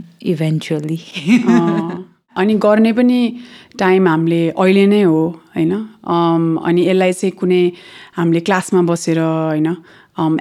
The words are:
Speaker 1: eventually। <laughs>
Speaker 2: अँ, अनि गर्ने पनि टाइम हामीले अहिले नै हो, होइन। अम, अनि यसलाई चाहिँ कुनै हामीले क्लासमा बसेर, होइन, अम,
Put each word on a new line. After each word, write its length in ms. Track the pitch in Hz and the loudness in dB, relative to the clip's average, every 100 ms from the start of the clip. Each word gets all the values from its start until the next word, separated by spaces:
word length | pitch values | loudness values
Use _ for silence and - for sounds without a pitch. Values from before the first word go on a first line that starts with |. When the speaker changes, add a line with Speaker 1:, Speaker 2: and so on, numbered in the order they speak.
| - _ - | -12 _ -6
Speaker 1:
eventually। 720 | 156 156 156 - 151 151 165 - 185 151 | -4 -2 -4 -4 -6 -6 -10 -10 -10 0
<laughs> 220 | 247 - | 0 2
Speaker 2:
अँ, 680 | - 170 165 170 180 185 _ _ - | 2 2 -2 -4 -10 -14 _ _ -2
अनि 180 | 202 | 0
गर्ने 400 | 214 208 214 220 | 2 2 4 2
पनि 440 | 226 247 247 233 - - - - - | 2 0 2 -2 -6 -18 -20 -20 -4
टाइम 280 | 185 190 180 | 0 2 2
हामीले 420 | 160 165 170 165 | 2 0 0 -2
अहिले 380 | - 185 196 196 | 0 2 4 4
नै 140 | 208 | 4
हो, 400 | 185 160 165 165 _ 170 | 2 2 0 -6 _ -4
होइन। 180 | 160 202 220 - - | -2 -2 -8 -14 -4
अम, 480 | 170 170 165 165 160 | 0 2 2 0 -2
अनि 320 | 165 175 175 | 0 0 2
यसलाई 260 | 185 185 | 2 0
चाहिँ 180 | 185 190 | 0 -4
कुनै 400 | - 185 180 175 175 - - - - | -4 0 2 0 -2 -20 -20 -14 -4
हामीले 240 | 170 165 | 0 0
क्लासमा 420 | 170 185 - 185 | 0 -2 0 0
बसेर, 380 | 170 170 - 160 | 0 -2 -2 -2
होइन, 560 | 160 160 160 156 160 170 - - _ - | 0 -2 -2 -2 -2 -4 -12 -20 _ -6
अम, 200 | 160 156 | -2 -2